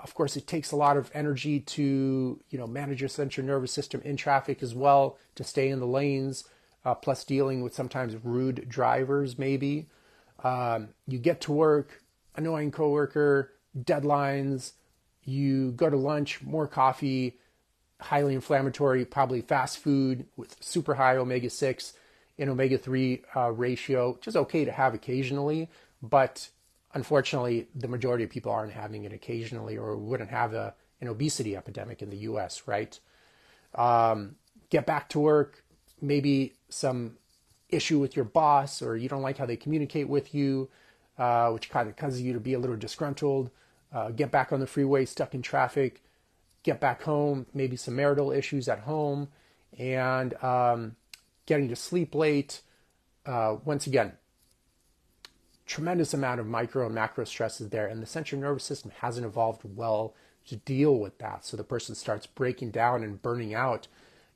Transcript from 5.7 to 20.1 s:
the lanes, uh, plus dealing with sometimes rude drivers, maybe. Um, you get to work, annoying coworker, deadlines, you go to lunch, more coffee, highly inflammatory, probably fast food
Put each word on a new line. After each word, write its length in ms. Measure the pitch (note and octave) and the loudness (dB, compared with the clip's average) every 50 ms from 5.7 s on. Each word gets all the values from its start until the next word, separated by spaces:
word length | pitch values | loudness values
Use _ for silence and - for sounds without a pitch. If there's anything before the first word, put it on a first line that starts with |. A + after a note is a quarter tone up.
| C#3 C3 | 0 -2
the 60 | B2 | -2
lanes, 580 | A#2+ B2+ C3+ C#3+ C#3+ C#3 C3+ C3+ C3+ C3 - - - _ _ _ _ _ _ - | 0 0 0 2 0 0 0 -2 -4 -6 -8 -12 -18 _ _ _ _ _ _ -2
uh, 100 | C3 A#2 | -2 -2
plus 300 | - - D3 C3 - - | -2 0 -2 -2 -2 -2
dealing 360 | - C#3 C3+ C#3 C3+ C3 B2+ | -2 2 2 2 2 0 -2
with 140 | B2 A#2+ - | -4 -4 -4
sometimes 420 | - C3 B2+ - C3 B2+ A2+ A2 A2 A#2 | -6 -6 -6 -4 -4 -4 -4 -6 -6 -6
rude 460 | A#2+ A#2 B2 C3 C3 B2 B2 - B2 | -2 0 0 0 0 -2 -4 -6 -6
drivers, 720 | A#2 C3+ B2 A#2+ A#2+ B2+ C3 C3 C#3 C#3+ C#3+ C3 A#2+ B2+ | -2 2 2 4 4 4 2 2 2 0 0 -2 -2 -4
maybe. 500 | C3+ C3+ C#3 C3 C#3 C#3 D3 D3+ D#3 - _ _ _ _ _ _ _ _ _ - - | -2 0 0 0 0 -2 -2 -4 -6 -10 _ _ _ _ _ _ _ _ _ -4 -2
Um, 460 | B2+ B2+ B2+ B2 A#2+ A2+ A2+ G#2+ G#2 - _ - - | -2 0 0 0 0 -2 -2 -4 -8 -14 _ -10 -8
you 100 | C3 B2 | -4 0
get 220 | A#2 E3 E3 D#3+ - | 2 2 2 0 0
to 100 | D3+ D3 | 0 2
work, 500 | D3 D#3+ D#3 D3 D3 C#3+ - - - _ _ _ _ _ _ - | 4 6 6 6 4 2 -2 -10 -20 _ _ _ _ _ _ -8
annoying 340 | - D#3 E3 D#3+ D3+ D3+ D3 | -6 -4 -2 -2 -2 -2 -2
coworker, 840 | C#3+ - D#3 D3 C#3+ D3 D3 C#3+ - D3+ D3 C#3+ C#3 C#3 C3 - _ _ _ _ - | -2 0 2 2 4 2 2 2 2 4 4 6 6 4 2 0 _ _ _ _ -12
deadlines, 960 | C3+ B2 - E3 D3 C#3 D3 C#3+ C#3+ C#3 C#3 C#3 C#3 C3+ C#3 C#3 B2+ C3 - - _ _ _ _ _ _ _ _ _ - | -6 0 0 0 2 2 2 2 4 2 2 0 0 0 -2 -2 -4 -6 -10 -16 _ _ _ _ _ _ _ _ _ -10
you 480 | C3 C3 C#3 C#3 C#3 C3+ C3+ C3+ B2+ A#2+ | -6 -2 0 2 2 2 2 2 0 0
go 180 | A#2+ E3 D#3 | 2 2 4
to 60 | C#3+ | 4
lunch, 460 | C3 C3+ C#3+ D3+ D3 C#3+ - - - C3+ | 4 2 2 0 0 -2 -2 -4 -8 -6
more 260 | C#3 C#3+ D#3 D3+ C#3 | -4 -2 -2 -2 0
coffee, 720 | - - C3 C3 B2 - D3 C3+ C3 C3 B2+ A#2+ - _ _ _ _ _ _ _ _ _ _ _ _ - | 2 4 4 4 4 2 0 -2 0 0 -2 -2 -4 _ _ _ _ _ _ _ _ _ _ _ _ -16
highly 340 | - - D3 C#3+ C#3+ C#3 C3+ | -6 0 2 2 2 2 0
inflammatory, 720 | C3 - - D3+ C3+ C3+ C3+ B2 - D3 C3+ C3 C3 A#2+ | 0 0 2 2 2 2 0 0 2 2 4 4 2 0
probably 360 | - - C#3+ C3+ B2 B2+ A#2+ | 0 2 2 2 2 2 -2
fast 380 | A2+ - D#3 C3+ B2 - - - | 0 0 2 2 0 0 -4 -4
food 480 | - D3+ C#3+ C#3 C3+ C3 | 0 2 4 4 4 2